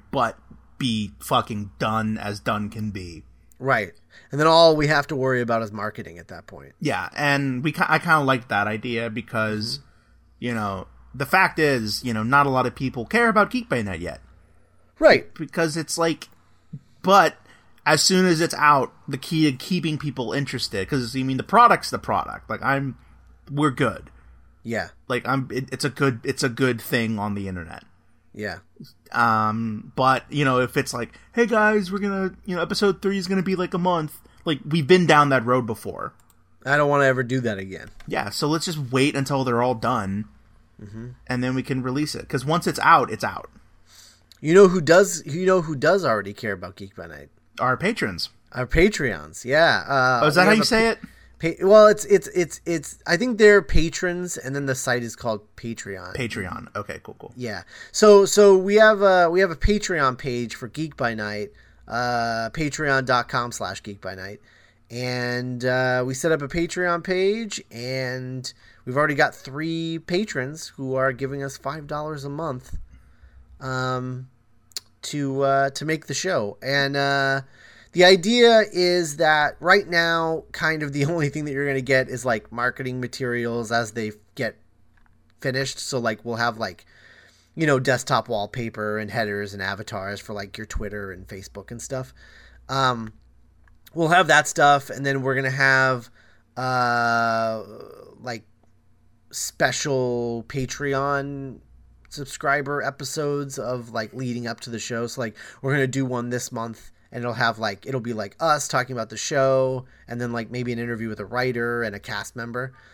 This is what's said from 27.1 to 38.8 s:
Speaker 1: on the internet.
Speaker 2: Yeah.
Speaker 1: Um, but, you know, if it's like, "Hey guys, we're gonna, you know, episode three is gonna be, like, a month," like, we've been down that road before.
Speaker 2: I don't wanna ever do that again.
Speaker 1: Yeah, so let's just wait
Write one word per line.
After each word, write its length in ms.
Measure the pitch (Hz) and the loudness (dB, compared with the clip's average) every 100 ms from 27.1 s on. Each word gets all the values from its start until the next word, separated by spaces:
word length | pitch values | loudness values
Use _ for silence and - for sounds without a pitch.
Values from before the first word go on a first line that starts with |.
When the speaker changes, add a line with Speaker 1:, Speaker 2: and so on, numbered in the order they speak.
| 110 | -2
Speaker 1:
on 160 | 104 | -4
the 120 | 101 98 | -4 -6
internet. 380 | 92 82 - - _ _ _ _ | -8 -10 -16 -18 _ _ _ _
Speaker 2:
Yeah. 260 | - 104 85 - - 147 - _ | -12 -10 -12 -16 -20 -20 -20 _
Speaker 1:
Um, 800 | - 117 110 107 110 113 107 - | 0 2 2 0 -2 -4 -8 -8
but, 300 | - 131 131 - | 0 2 2 -2
you 140 | 143 | -2
know, 140 | 139 127 | 2 2
if 180 | 123 147 | 2 0
it's 160 | 127 | -2
like, 200 | 123 117 - - | -6 -10 -12 -6
"Hey 120 | - 233 | 0 2
guys, 460 | 226 214 214 180 | 4 4 2 0
we're 60 | 196 | -4
gonna, 360 | 202 196 190 - - | -4 -4 -4 -6 -6
you 100 | 180 | -4
know, 60 | |
episode 400 | 170 202 202 190 | -2 2 2 2
three 160 | 196 196 | -2 -2
is 100 | 175 | -2
gonna 140 | 190 | -2
be, 120 | 185 | 0
like, 200 | 185 180 | -2 -2
a 40 | 185 | -2
month," 400 | 185 175 151 - - - | 0 0 -2 -8 -20 -8
like, 160 | - 143 147 | -4 -4 0
we've 200 | 170 131 | 0 6
been 200 | 185 165 | 6 8
down 220 | 151 143 | 6 6
that 160 | 131 | 4
road 220 | 110 127 117 | 2 0 0
before. 480 | 110 - - - - _ _ _ _ | -6 -8 -10 -10 -14 _ _ _ _
Speaker 2:
I 120 | 131 147 | 0 2
don't 120 | 143 | 4
wanna 160 | 143 | 4
ever 180 | 135 131 | 4 2
do 180 | 123 131 | 0 -2
that 180 | 117 98 | -2 -4
again. 320 | 98 90 - - - | -8 -12 -16 -18 -8
Speaker 1:
Yeah, 220 | - 202 | -6 -6
so 180 | - 151 | -4 -2
let's 160 | 160 | -2
just 140 | - | -2
wait 360 | 156 | -6